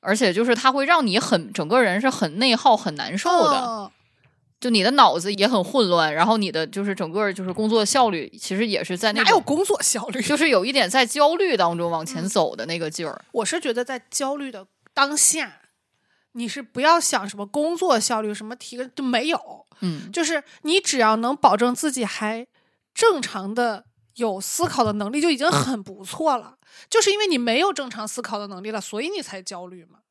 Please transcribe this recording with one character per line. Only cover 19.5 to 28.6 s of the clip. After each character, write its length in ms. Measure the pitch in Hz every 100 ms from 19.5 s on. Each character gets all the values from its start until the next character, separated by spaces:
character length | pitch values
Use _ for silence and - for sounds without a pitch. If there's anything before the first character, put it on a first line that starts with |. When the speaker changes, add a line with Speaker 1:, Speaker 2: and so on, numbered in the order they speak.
| - _ _
Speaker 1:
嗯。 300 | 185 156 208
Speaker 2:
就 100 | 262
是 200 | 311 320 - -
你 160 | 302 359
只 200 | - 269
要 180 | 220 220
能 180 | 233
保 220 | 285 175 202
证 180 | 240
自 160 | 247 311
己 140 | 262
还 420 | 214 - 214 226 247 _ _ _ _
正 300 | - 453 349
常 320 | - 208 196
的 300 | 226 240 196 _ _ _ -
有 220 | 233 190
思 280 | 190 - 349
考 180 | -
的 80 | 226
能 160 | 208 202
力， 100 | 277
就 100 | 330
已 60 | 277
经 140 | 302
很 320 | 226 254 247
不 220 | 190 196
错 320 | 190 - 320 254
了。 200 | 233 _
Speaker 1:
嗯。 20 | _ - -
Speaker 2:
就 100 | 453
是 100 | 415
因 80 | 415
为 80 | 415
你 120 | 294
没 220 | 240 233
有 120 | 381
正 160 | 370 262
常 180 | 220 214
思 140 | -
考 180 | 233 214
的 100 | 202
能 140 | 185